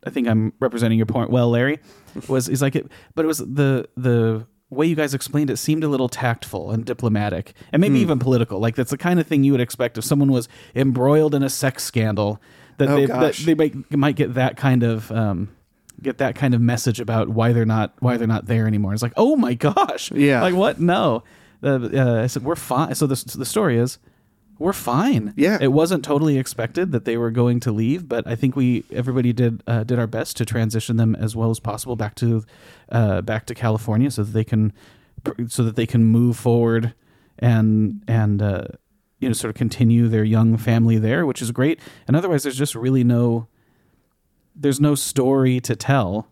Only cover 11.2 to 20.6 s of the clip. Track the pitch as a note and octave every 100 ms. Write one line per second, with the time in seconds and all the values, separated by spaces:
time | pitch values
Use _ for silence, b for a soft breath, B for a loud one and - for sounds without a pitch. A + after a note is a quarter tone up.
11.2 | D#3 C#3+ C3+ - C3+ - - A#2+ A2 G#2
12.2 | G#2 G#2 b b b b C#3 C#3+ C#3 B2+
13.2 | D3+ C#3+ D#3 D#3 D#3 C#3+ - C#3+ C#3+ C3+
14.2 | C3 B2 B2+ - C#3 B2+ A#2 A2 A2 A2+
15.2 | G#2+ F#2 G2+ - _ _ _ - C3+ B2+
16.2 | C3+ - C#3 A#2+ A#2 A#2+ - A2+ A2+ A2+
17.2 | A2 A2 A2+ A#2 A2 A2 G#2+ _ B2 A#2+
18.2 | A2+ A2 - A#2 A2 G#2 G2+ G#2 A#2+ -
19.2 | A#3 D4+ A3+ A#2+ D3+ G#3 G4 - - -
20.2 | C#3+ C3 F#3 F3+